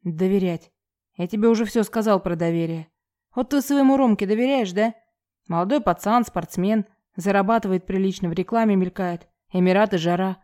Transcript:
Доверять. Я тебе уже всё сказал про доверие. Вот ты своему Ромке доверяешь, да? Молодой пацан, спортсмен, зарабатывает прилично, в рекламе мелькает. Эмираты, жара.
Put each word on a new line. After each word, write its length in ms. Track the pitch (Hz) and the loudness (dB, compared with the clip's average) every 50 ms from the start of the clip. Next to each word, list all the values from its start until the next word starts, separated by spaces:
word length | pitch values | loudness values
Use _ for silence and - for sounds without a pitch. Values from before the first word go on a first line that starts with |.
| _ | _
Доверять. 680 | 180 165 156 190 190 196 202 185 180 170 160 - _ _ _ _ _ _ _ _ _ _ | -8 -4 -2 0 0 2 2 0 0 -4 -6 -10 _ _ _ _ _ _ _ _ _ _
Я 120 | - 175 185 | -8 -8 -6
тебе 200 | - 208 208 233 | -4 0 2 2
уже 180 | 226 214 233 | 2 2 0
всё 180 | 202 - 233 214 | -2 0 -2 -2
сказал 360 | 190 - 226 214 220 208 190 | -2 -2 -2 0 2 0 0
про 160 | 190 185 175 | 0 -4 -4
доверие. 520 | 165 170 170 165 170 165 165 165 165 160 _ _ _ _ _ _ _ _ _ _ | -2 -2 -2 0 0 -2 -2 -4 -8 -10 _ _ _ _ _ _ _ _ _ _
Вот 160 | 247 254 - | -6 -4 0
ты 120 | 285 285 | 0 -2
своему 340 | 254 - 285 277 277 262 269 269 | 0 0 0 2 4 4 4 4
Ромке 280 | 269 240 208 190 208 | 4 2 2 0 0
доверяешь, 480 | 185 214 220 247 262 277 269 226 190 175 | -2 0 0 0 0 0 0 -2 -2 -2
да? 200 | 196 214 233 220 _ _ _ _ _ _ _ _ _ _ _ | -2 -2 -2 -2 _ _ _ _ _ _ _ _ _ _ _
Молодой 320 | 170 165 175 190 269 294 | -4 -4 -2 0 0 0
пацан, 460 | 220 196 175 - - 202 220 247 233 | 0 0 -2 -2 -2 0 0 0 0
спортсмен, 600 | - - 185 165 - - - 180 196 220 220 196 - _ _ _ _ _ | 0 -4 -8 -8 -6 -6 -4 -2 0 0 -2 -2 -4 _ _ _ _ _
зарабатывает 720 | - 170 196 196 202 196 190 226 226 220 196 185 180 - | -6 -2 0 2 2 2 2 0 0 0 0 -2 -2 -2
прилично, 440 | - 190 190 190 190 185 - 196 170 | -2 -2 0 0 0 -2 -2 -4 -4
в 40 | 165 | -2
рекламе 420 | 190 180 - 233 226 226 220 202 | -4 -4 -2 0 0 2 2 2
мелькает. 520 | 190 185 180 - - 190 180 175 170 - _ _ _ _ _ | 2 2 0 -4 -6 -6 -4 -6 -8 -12 _ _ _ _ _
Эмираты, 460 | - 185 180 185 185 196 214 208 196 175 | -2 2 2 4 4 4 2 2 0 -2
жара. 400 | 160 175 175 180 190 190 185 - | 0 0 0 0 -2 -4 -4 -8